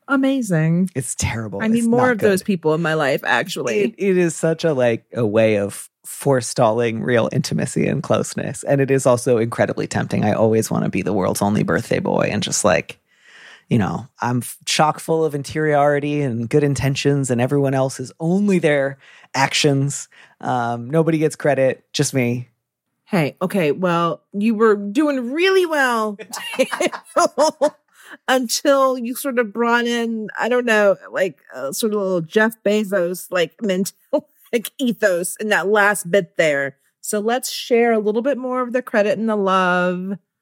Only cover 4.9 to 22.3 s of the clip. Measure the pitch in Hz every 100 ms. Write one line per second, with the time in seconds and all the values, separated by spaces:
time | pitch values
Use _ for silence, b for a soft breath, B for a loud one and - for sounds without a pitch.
4.9 | 117 - 113 113 107 110 104 101 - -
5.9 | _ - - 143 131 117 - 113 110 120
6.9 | 113 - 120 117 - - - - - -
7.9 | - - 107 - - - - - 139 135
8.9 | 135 131 123 - 120 117 - 104 - -
9.9 | 110 113 - 107 - 110 113 110 - -
10.9 | 95 90 101 95 107 101 104 104 82 -
11.9 | - - 50 - 107 - - 101 80 -
12.9 | - B B B B B B B 120 87
13.9 | 87 117 _ 117 123 - - - - 151
14.9 | 147 - 160 160 143 135 156 156 147 143
15.9 | 143 147 147 139 117 117 147 143 139 135
16.9 | 139 143 143 131 120 127 143 139 135 131
17.9 | - 127 - 165 190 208 185 160 143 135
18.9 | 139 B B B 131 135 - 151 139 139
19.9 | - - b b b - 127 117 120 120
20.9 | 156 160 160 156 - 151 135 131 - _
21.9 | - 143 135 120